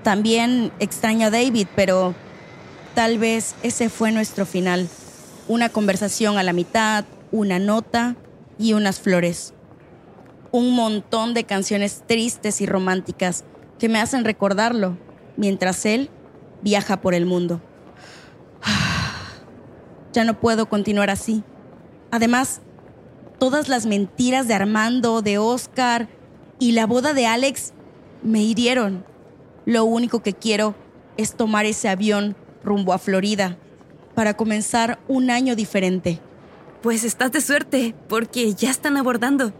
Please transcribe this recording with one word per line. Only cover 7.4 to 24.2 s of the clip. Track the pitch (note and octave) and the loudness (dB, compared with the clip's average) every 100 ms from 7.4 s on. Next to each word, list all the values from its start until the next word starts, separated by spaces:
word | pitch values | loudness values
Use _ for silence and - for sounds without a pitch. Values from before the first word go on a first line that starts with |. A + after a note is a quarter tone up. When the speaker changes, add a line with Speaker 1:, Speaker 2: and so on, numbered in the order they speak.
| G#3 F3+ | 0 0
Speaker 1:
nota | G3 A3 A3 A#3 A#3+ A#3+ - - - - | 2 0 0 -2 -2 -4 -12 -20 -20 -4
y | A3 | 2
unas | G#3+ G3+ F#3 | 2 2 0
flores. | - F3+ E3+ F3 - - - - - - - - - - - | 2 2 2 -2 -10 -18 -20 -20 -20 -20 -20 -20 -20 -20 -4
Un | B3 B3 B3 | 0 2 2
montón | A3+ G#3+ - A3+ A3+ | 2 -2 -2 -2 0
de | A#3 | -2
canciones | A3+ G3 F#3+ G#3 G3+ - - | -2 -2 0 0 -2 -6 -2
tristes | A#3 A#3 - G#3+ G3+ | 0 0 -4 -4 -2
y | G3+ | -2
románticas | G3 F#3 F#3 F#3 F3+ F#3 F3 - - - - | 0 0 -2 -4 -4 -4 -4 -10 -20 -20 -4
que | A3+ | 0
me | A3+ | 0
hacen | A3 C4+ | 0 0
recordarlo, | A3+ G#3 G3+ F#3+ A3+ A#3 F#3+ F3 - - - - | -2 0 0 2 0 2 -2 -4 -12 -20 -16 -2
mientras | G3+ G3 F#3 F3+ - | -2 0 0 0 0
él | A3 C#4 - - - - - | 0 -2 -10 -20 -20 -20 -8
viaja | G3+ G3+ G3 F#3+ | 0 0 0 -2
por | F#3+ | 0
el | F3+ F3 | 0 2
mundo. | F3+ F3 E3+ - - - - - - - - - - | 0 0 -4 -8 -20 -20 -20 -20 -20 -20 -20 -20 -12
<sighs> | - - - - - - - - - - - - - - - | -4 -2 -2 -2 -6 -8 -14 -18 -20 -20 -20 -20 -20 -20 -4
Ya | A#3+ | 0
no | A3+ A3+ | 0 2
puedo | A#3 A3 A3 | 2 2 0
continuar | G#3 G3+ G3+ G3+ | -2 0 0 2
así. | G3 - A3 G#3 - - - - - - | 0 -2 -4 -4 -18 -20 -20 -20 -20 -6
Además, | - A3+ A#3+ C4 - - - - - - - - - | 0 2 2 0 -6 -14 -20 -20 -20 -20 -20 -20 -2
todas | C4 C#4+ C#4+ | 0 2 0
las | B3+ A3 | -2 0
mentiras | G3+ G3 - | -2 -2 -2